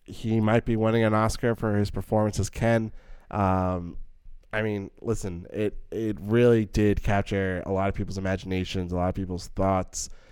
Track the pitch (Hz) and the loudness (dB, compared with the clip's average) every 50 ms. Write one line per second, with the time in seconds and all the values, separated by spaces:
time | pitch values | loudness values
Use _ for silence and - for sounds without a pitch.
0 | _ - 92 - - 110 110 110 107 107 113 120 - 123 113 110 110 110 113 117 | _ -16 -12 -6 -2 0 2 2 4 4 4 4 2 2 0 2 2 4 4 4
1 | 113 107 107 107 110 110 - - - 120 113 - 117 107 104 104 104 - - 98 | 4 4 4 4 2 2 0 0 0 0 0 0 0 0 2 2 0 0 -2 -6
2 | - - 110 107 107 107 - - 98 - - - 117 117 117 113 113 107 - - | -4 0 0 2 2 2 0 -2 -4 -4 -2 0 2 2 2 2 0 -2 -8 -12
3 | - - - - - - - 104 98 95 95 92 92 92 90 87 87 87 - - | -16 -18 -20 -18 -14 -6 -2 0 2 2 2 2 0 0 -2 -4 -4 -8 -10 -10
4 | - - - - - - - - - - - 110 110 107 104 101 98 - - - | -12 -12 -16 -20 -20 -18 -18 -18 -12 -6 -4 -2 -2 -2 -2 -4 -6 -8 -12 -6
5 | - 117 110 107 107 95 85 85 90 - - 101 107 101 - - - - - 107 | -4 -2 -2 -2 -4 -6 -6 -8 -10 -8 -4 -2 -2 -2 -2 -6 -8 -8 -6 -4
6 | 113 107 104 76 92 104 110 120 120 120 117 113 107 98 - 110 104 104 101 - | -2 -4 -4 -4 0 2 4 6 8 8 6 6 4 2 2 4 4 4 4 2
7 | - - 104 101 98 - 104 98 95 95 90 87 - - 98 95 98 98 - - | 2 2 2 0 0 0 -2 -2 0 -2 -2 -4 -2 -2 0 0 0 0 -2 -2
8 | 101 98 98 101 95 92 95 92 - 95 92 92 92 - - 95 90 85 90 87 | -6 -6 -6 -4 -2 -2 -2 -2 -2 -2 -2 -2 -2 -2 -4 -4 -4 -2 -2 0
9 | 90 92 92 101 95 90 90 87 - - - - 95 95 95 92 90 - - - | 0 0 0 -2 -4 -4 -6 -8 -8 -8 -4 0 2 2 2 2 0 -4 -8 -10
10 | - - - - - - | -10 -10 -12 -16 -20 -20